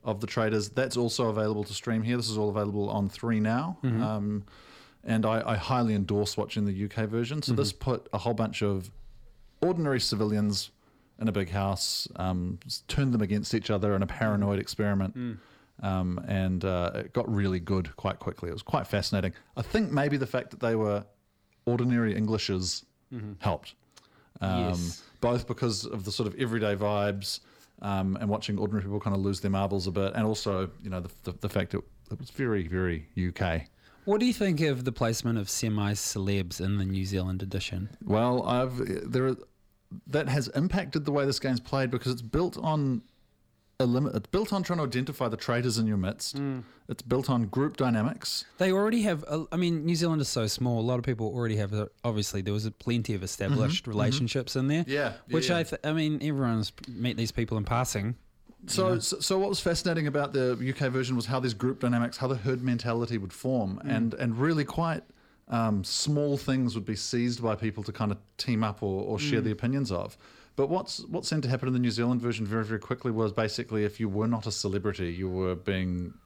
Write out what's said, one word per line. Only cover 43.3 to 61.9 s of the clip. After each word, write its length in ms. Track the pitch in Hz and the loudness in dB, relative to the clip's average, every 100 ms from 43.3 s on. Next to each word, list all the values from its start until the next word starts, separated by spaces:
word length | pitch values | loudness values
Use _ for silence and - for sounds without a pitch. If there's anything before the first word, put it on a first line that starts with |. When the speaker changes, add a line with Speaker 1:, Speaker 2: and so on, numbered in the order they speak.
| _ _ _ _ _ | _ _ _ _ _
Speaker 1:
a 60 | 127 | 2
limit. 280 | 123 143 | 4 2
It's 140 | 110 - | -2 0
built 240 | 185 214 | 0 2
on 100 | 202 | 0
trying 160 | 180 175 | 0 0
to 60 | |
identify 440 | 143 123 127 143 123 | 0 0 -2 -2 -2
the 80 | 110 | -2
traitors 420 | - 120 123 113 | 0 2 2 2
in 80 | 110 | 2
your 100 | 104 | 2
midst. 400 | 92 110 - 139 | 0 -2 -6 -4
Speaker 2:
Mm. 260 | 139 131 110 - - | -4 -4 -10 -20 -10
Speaker 1:
It's 140 | - | -10
built 280 | 120 127 135 | 0 0 2
on 160 | 123 110 | 2 2
group 300 | 127 147 147 | 2 0 2
dynamics. 680 | 131 113 107 - - - - - | 2 4 2 -2 -6 -6 -8 -2
Speaker 2:
They 140 | 185 | 2
already 300 | 190 214 233 | 4 4 2
have, 200 | 208 160 | 2 0
a, 220 | - 151 160 | -2 -4 -2
I 40 | 165 | 0
mean, 280 | 175 165 | 2 2
New 100 | 160 | 2
Zealand 260 | 170 170 160 | 2 2 2
is 80 | 139 | 0
so 180 | - 110 | 0 0
small. 340 | - 127 117 | 0 0 2
A 20 | |
lot 160 | 113 127 | 2 0
of 60 | |
people 240 | 120 113 110 | 0 0 -2
already 280 | 123 117 107 | 0 0 2
have, 160 | 101 | 0
a, 160 | 104 104 _ | 0 -2 _
obviously, 380 | 123 107 101 101 | -2 0 0 -2
there 100 | 95 | -2
was 140 | 104 110 | -2 -2
a 40 | |
plenty 440 | - - 120 110 | -4 0 0 0
of 80 | 101 | -2
established 640 | 90 - 98 135 110 175 | -4 -4 0 2 2 0
Speaker 1:
Mm-hmm, 60 | 127 | -2
mm-hmm. 80 | 104 | 0
Speaker 2:
relationships 560 | 104 127 117 135 127 131 | 2 2 0 -2 -2 0
in 120 | 131 | 2
there. 160 | 156 165 | 0 0
Speaker 1:
Yeah, 120 | 139 | 0
yeah, 140 | 131 107 - | 0 -4 -2
Speaker 2:
Which 140 | 160 165 | 0 2
Speaker 1:
yeah. 80 | 175 | 2
Speaker 2:
I, 40 | |
th-, 180 | 160 - | 0 -2
I 80 | 156 | -2
mean, 240 | 160 156 151 | 0 2 0
everyone's 500 | 151 139 127 113 107 - - | 0 0 2 2 0 -6 -12
met 280 | 120 120 113 | -4 -2 0
these 160 | 113 | -2
people 240 | - 113 110 | 0 0 0
in 60 | |
passing. 520 | 104 117 127 107 101 123 - _ - - 185 | 0 0 0 0 -2 -4 -12 _ -20 -20 -4
Speaker 1:
So, 220 | - 185 | 2 2
Speaker 2:
You 60 | |
know? 40 | 180 | 2
Speaker 1:
so, 200 | - - | 0 -2
so 180 | - 190 | 0 2
what 100 | 202 | 2
was 120 | 196 | 0
fascinating 480 | 180 170 180 165 151 | 0 0 0 0 0
about 240 | 135 - | 0 0
the 240 | 139 127 120 | 2 2 2
U 140 | 127 | -2
K 140 | 131 135 | 0 0
version 280 | 127 127 127 | 0 0 0
was 80 | 110 | 0
how 140 | 131 | 0
these 140 | 127 | 0
group 260 | 104 127 131 | 0 -2 0
dynamics, 380 | 123 | 2